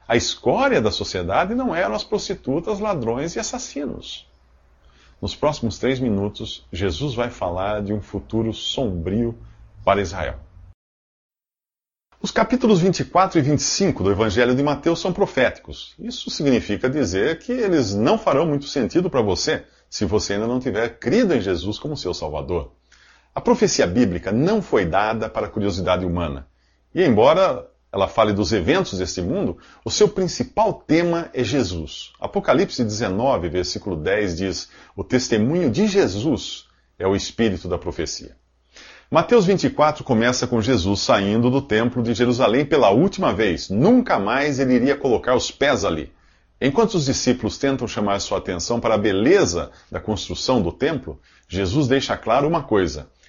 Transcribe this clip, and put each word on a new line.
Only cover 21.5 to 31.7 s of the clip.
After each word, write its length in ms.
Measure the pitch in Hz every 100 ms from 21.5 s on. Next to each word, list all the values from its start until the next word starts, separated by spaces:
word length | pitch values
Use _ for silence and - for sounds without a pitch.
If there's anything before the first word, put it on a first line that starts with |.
| 87 92 107
como 180 | 147 147
seu 180 | 92
Salvador. 580 | 87 78 73 69 90 69 - _ _ _ _ _
A 60 | -
profecia 460 | - 240 202 - 104
bíblica 460 | 95 127 87 -
não 300 | 107 165 220
foi 220 | - 123
dada 440 | 87 95 107 113 110
para 180 | 117 107
a 40 |
curiosidade 540 | 107 101 92 90 90
humana. 420 | 92 87 82 67 67 _ _ _ _
E 80 | 147
embora 640 | 180 107 131 165 190 127 - _ _
ela 160 | 98 95
fale 240 | - 107
dos 200 | 101 104
eventos 460 | 110 85 170 175 95
deste 220 | 90 -
mundo, 380 | 90 160 - - - -
o 60 | -
seu 180 | - 208
principal 640 | 196 185 - - - 214
tema 560 | - - 156 175 170 156
é 100 | 131
Jesus. 680 | 113 139 104